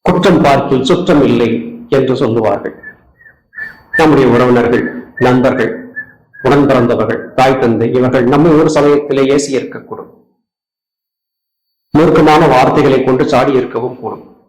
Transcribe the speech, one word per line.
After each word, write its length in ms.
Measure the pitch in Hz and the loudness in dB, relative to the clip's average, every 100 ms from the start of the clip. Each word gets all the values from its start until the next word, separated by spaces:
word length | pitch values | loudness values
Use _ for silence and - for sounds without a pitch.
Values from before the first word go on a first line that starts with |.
"குற்றம் 420 | - 180 190 160 | -2 0 2 2
பார்க்கில் 420 | 147 135 - 131 | 2 0 0 -2
சுற்றம் 380 | - 175 - 147 | 0 -2 2 2
இல்லை" 560 | 123 120 117 117 - - - | 2 0 0 -2 -6 -14 -2
என்று 280 | 135 131 127 | -2 0 -2
சொல்லுவார்கள். 640 | 131 117 104 101 - - - - _ _ - _ _ - - - _ 175 | 0 0 -2 -2 -8 -14 -20 -20 _ _ -20 _ _ -16 -16 -16 _ 0
நம்முடைய 320 | 160 135 123 | 2 4 2
உறவினர்கள், 800 | 117 123 120 117 117 - - - - | 2 2 2 2 -2 -4 -10 -16 -4
நண்பர்கள், 760 | 127 127 127 - 113 - - - - _ _ - | 0 2 0 -2 -4 -6 -12 -16 -16 _ _ -6
உடன் 240 | 127 139 139 | 0 2 2
பிறந்தவர்கள், 680 | 131 117 110 107 113 - | 2 0 0 -2 -6 -6
தாய் 240 | - 131 135 | 0 2 2
தந்தை, 340 | 120 110 117 | 0 0 0
இவர்கள் 320 | 127 127 127 | 0 0 0
நம்மை 280 | 120 143 170 | 0 2 4
ஒரு 180 | 156 160 | 4 2
சமயத்திலே 520 | 151 143 143 - 135 | 2 2 0 0 -2
ஏசி 300 | 135 143 139 | 0 0 -2
இருக்கக்கூடும். 580 | 127 - - - 107 - _ _ _ _ _ _ _ _ _ _ _ _ _ _ _ _ _ _ 147 | -6 -6 -14 -16 -18 -18 _ _ _ _ _ _ _ _ _ _ _ _ _ _ _ _ _ _ 0
மூர்க்கமான 500 | 160 165 156 156 160 | 0 2 2 4 2
வார்த்தைகளை 560 | 127 135 - 139 131 | 2 2 2 2 0
கொண்டு 240 | 131 127 147 | 0 0 0
சாடி 240 | 127 135 | 0 2
இருக்கவும் 480 | 131 120 113 123 123 | 0 -2 -6 -8 -8
கூடும். 320 | 110 - - _ | -12 -12 -18 _